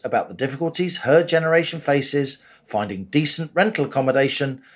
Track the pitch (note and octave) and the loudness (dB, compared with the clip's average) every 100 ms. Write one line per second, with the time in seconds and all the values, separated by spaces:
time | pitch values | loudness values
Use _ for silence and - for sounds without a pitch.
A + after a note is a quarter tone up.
0 | - - - F2+ B2+ C#3 E3 E3 F3+ - | -2 -2 -2 -4 -6 -4 -4 -2 -4 -2
1 | A#2+ D#3+ E3+ E3 D#3+ E3 E3 D#3+ - C#3+ | 4 4 4 2 2 2 0 -4 0 0
2 | C3+ C#3+ C3+ - - _ - G#2 G#2 F#2+ | 0 -2 -2 -6 -14 _ -6 -4 -4 -6
3 | F#2+ D3 D3 - D#3+ F3 G#3 G3+ C3 C#3 | -2 0 0 -2 -2 0 0 0 -2 0
4 | C3 C3 C#3 - C#3 C3 - | 2 2 2 0 -4 -6 -14